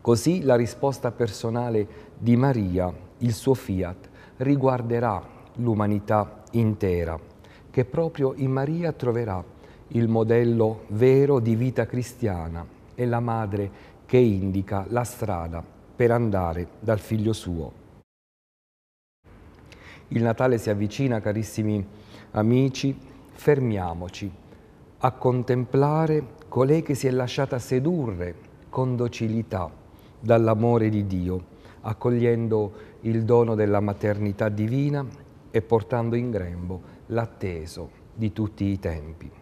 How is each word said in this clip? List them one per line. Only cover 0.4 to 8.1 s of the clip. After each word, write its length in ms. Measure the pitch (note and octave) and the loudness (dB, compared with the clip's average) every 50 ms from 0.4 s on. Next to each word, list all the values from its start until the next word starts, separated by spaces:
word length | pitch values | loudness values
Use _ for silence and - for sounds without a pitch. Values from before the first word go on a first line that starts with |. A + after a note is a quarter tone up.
la 120 | D3+ C3+ B2 | 2 4 4
risposta 560 | A#2+ A#2+ A2+ - - - C#3 C3 - - B2 | 4 2 0 -2 -2 -2 -2 -2 -2 -6 -6
personale 760 | A2+ - A#2+ G#2+ G2 - - A2+ A2+ A#2+ A#2+ B2 A2+ G#2+ G#2 - - - - - - | -2 -2 -4 -4 -4 -6 -6 -4 -4 -2 -4 0 0 -2 -2 -2 -8 -18 -20 -20 -16
di 200 | - G#2 A2+ A#2+ | -4 2 4 4
Maria, 560 | A#2 B2+ C#3 C3+ A#2 G2+ F#2 F2+ F#2 F2+ F2+ E2+ - - - - - | 6 4 2 2 0 -2 0 0 0 -2 -2 -4 -10 -18 -20 -10 -4
il 140 | - A#2+ | -2 -2
suo 220 | A2 - - C3+ C3 | -2 -2 0 0 0
fiat, 540 | A#2 - - G2 F#2 F2+ E2+ F#2 - - - - - - - - | 0 0 -6 -4 -4 -4 -6 -8 -12 -18 -20 -20 -20 -20 -20 -8
riguarderà 840 | - C3 C3+ C#3+ C#3 C3 C3+ B2+ B2 A#2 A#2 A#2 A#2 A#2+ A#2 G2+ F2+ - - - - - - - | -4 0 0 2 2 2 0 0 0 -2 -2 -2 0 0 0 -2 -2 -6 -12 -20 -20 -20 -16 -8
l'umanità 880 | - B2 A#2 A2 G#2 G#2+ G#2 G#2 G#2 G2+ - A2 G#2+ G2+ - - - - - | -2 0 0 2 2 2 0 0 -2 0 2 2 2 2 0 -6 -20 -20 -4
intera, 640 | - A#2 A#2 A2 G#2+ - - F#2+ F2+ F2 E2+ E2 E2 D#2+ - - - - - - - - - - | 0 2 2 2 2 0 0 0 0 0 -2 -4 -6 -8 -10 -16 -20 -20 -20 -20 -20 -20 -20 -4
che 140 | - - B2 | -2 -2 -2
proprio 480 | - - - E3 D#3+ | 0 0 -2 -2 -2